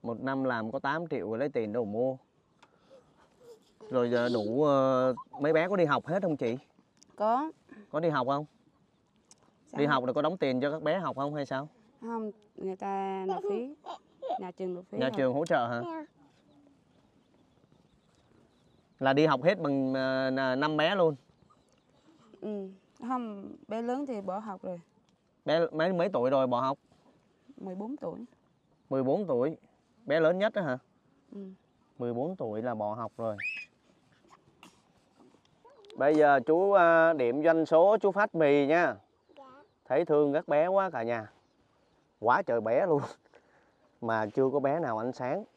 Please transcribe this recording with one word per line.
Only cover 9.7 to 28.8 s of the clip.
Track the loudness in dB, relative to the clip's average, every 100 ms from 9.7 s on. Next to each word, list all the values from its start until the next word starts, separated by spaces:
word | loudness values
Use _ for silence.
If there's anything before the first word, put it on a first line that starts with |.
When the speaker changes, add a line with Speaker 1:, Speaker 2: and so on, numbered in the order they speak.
| -2
Speaker 1:
Đi | 2
học | 2
rồi | 0
có | 0
đóng | -2 0
tiền | -2 0
cho | -2
các | -2
bé | -2 -2
học | -2 -4
không | -6
hay | -4 -6
sao? | -6 -8 _ _ _
Speaker 2:
Không, | -10 -8 -8 -12 _ -12
người | -10 -8
ta | -6 -6 -6 -6 -4
nộp | -4 -4
phí. | -4 -6 -12 -16 -18 _ _ -8 -6
Nhà | -8
trường | -8 -8
nộp | -8 -10
phí | -4
Speaker 1:
Nhà | -4
Speaker 2:
học. | 0
Speaker 1:
trường | -2
hỗ | 0 0
trợ | 0 0
hả? | -4
Speaker 3:
Dạ. | -6 -10 -12 _ _ _ _ _ _ _ _ _ _ _ _ _ _ _ _ _ _ _ _ _ _ _ _ _ _ _ _ _
Speaker 1:
Là | 2
đi | 4 4
học | 4
hết | 2 2
bằng, | 0 0 0
ờ, | -2 -2 0 -2
n-, | 0 -2 0
năm | 0 0
bé | 0
luôn? | 4 2 0 _ _ _ _ _ _ _ _ _ _ _ -14
Speaker 2:
Ừ. | -10 -8 -10 -16 _ _
Không, | -8 -6 -6 -12 -14 -18 -10
bé | -8
lớn | -4 -4 -4
thì | -8
bỏ | -6 -8
học | -8 -10
rồi. | -10 -10 -12 _ _ _ _ _
Speaker 1:
Bé | -2 0 0
mấy, | 0 0
mấy | 0 0
tuổi | 2 2
rồi | 2 2
bỏ | 0
học? | 0 -4 _ _ _ _ _ _ _ -16
Speaker 2:
Mười | -12
bốn | -10 -10 -8
tuổi. | -10 -10 -16 _ _ _ _ _